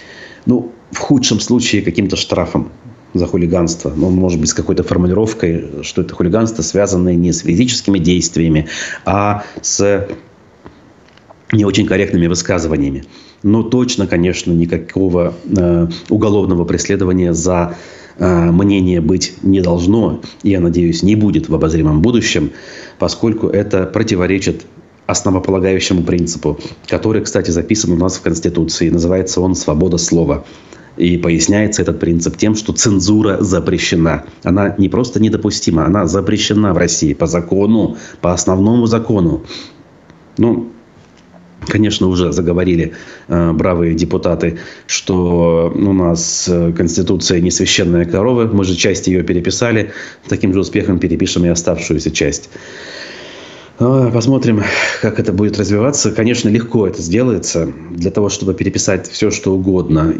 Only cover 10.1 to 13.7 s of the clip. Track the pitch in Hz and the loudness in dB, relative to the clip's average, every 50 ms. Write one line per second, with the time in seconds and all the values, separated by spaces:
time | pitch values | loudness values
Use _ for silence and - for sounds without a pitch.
10.1 | - - - - - - - - - _ - - - - - - - - - - | -10 -14 -14 -20 -20 -20 -20 -20 -20 _ -20 -20 -20 -20 -20 -20 -20 -20 -20 -20
11.1 | - - - - - - - - - 107 104 98 92 104 101 - 92 95 101 87 | -20 -20 -20 -20 -20 -20 -8 -2 0 2 2 2 2 2 2 2 2 0 0 2
12.1 | - 90 85 85 90 85 - - 98 87 80 78 78 73 71 69 67 69 67 - | 2 2 2 2 0 -2 -2 -2 -2 -2 0 0 0 0 0 -2 -2 -6 -8 -12
13.1 | - - - - - _ - 101 107 113 110 113 | -20 -20 -20 -20 -20 _ 0 2 2 2 2 2